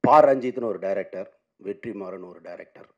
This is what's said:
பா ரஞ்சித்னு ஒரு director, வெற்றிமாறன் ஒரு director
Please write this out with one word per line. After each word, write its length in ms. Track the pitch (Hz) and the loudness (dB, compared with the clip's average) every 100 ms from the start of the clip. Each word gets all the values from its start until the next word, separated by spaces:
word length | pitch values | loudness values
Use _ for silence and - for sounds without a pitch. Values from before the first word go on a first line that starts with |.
பா 120 | - 151 143 | 8 6 6
ரஞ்சித்னு 420 | 135 123 123 117 | 4 -2 -4 -6
ஒரு 80 | 92 95 | -4 -4
director, 420 | 98 92 92 98 _ _ _ 95 | -4 -6 -12 -14 _ _ _ -12
வெற்றிமாறன் 600 | 101 120 101 95 92 90 | -12 -12 -12 -12 -14 -16
ஒரு 100 | 85 87 | -20 -20
director 420 | 87 - - - | -18 -20 -20 -20